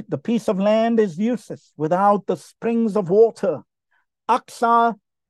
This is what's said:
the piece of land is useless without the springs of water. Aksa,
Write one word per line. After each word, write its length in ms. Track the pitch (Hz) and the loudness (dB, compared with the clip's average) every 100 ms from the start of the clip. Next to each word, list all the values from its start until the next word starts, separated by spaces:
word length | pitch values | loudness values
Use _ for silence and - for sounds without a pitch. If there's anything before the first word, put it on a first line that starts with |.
| - | -10
the 100 | 139 | -8
piece 300 | - 233 - | -4 -2 -2
of 120 | 190 | -2
land 400 | 208 220 226 226 | 0 0 0 0
is 200 | 208 156 | -2 -2
useless 540 | 220 247 - 156 _ - | -4 -4 -10 -18 _ -6
without 480 | 156 180 202 202 - | -2 0 2 0 -2
the 100 | 185 | -8
springs 640 | - - 226 233 226 208 | -10 -8 -4 -2 0 -2
of 120 | 170 | 0
water. 520 | 208 226 - 190 131 - _ _ _ _ _ - | 4 4 2 -4 -4 -8 _ _ _ _ _ -2
Aksa, 680 | 254 - - 233 233 233 226 _ _ | -2 -4 -4 2 4 2 -2 _ _